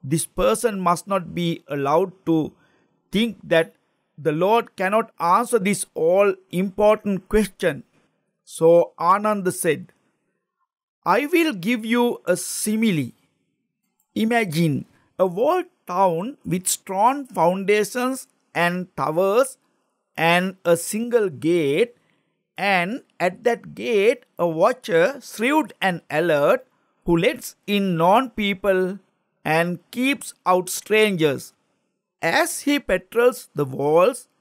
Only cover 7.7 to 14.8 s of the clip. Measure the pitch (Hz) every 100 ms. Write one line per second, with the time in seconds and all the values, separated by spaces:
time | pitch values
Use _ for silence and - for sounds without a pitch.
7.7 | 143 - _ _ _ _ _ - - 165
8.7 | 170 165 - 170 196 208 208 180 180 175
9.7 | 151 175 _ _ _ _ _ _ _ _
10.7 | _ _ _ 160 202 285 339 320 202 175
11.7 | 240 220 240 240 - - 175 - - 214
12.7 | 220 226 160 120 - _ _ _ _ _
13.7 | _ _ _ _ 208 220 240 208 151 165
14.7 | 131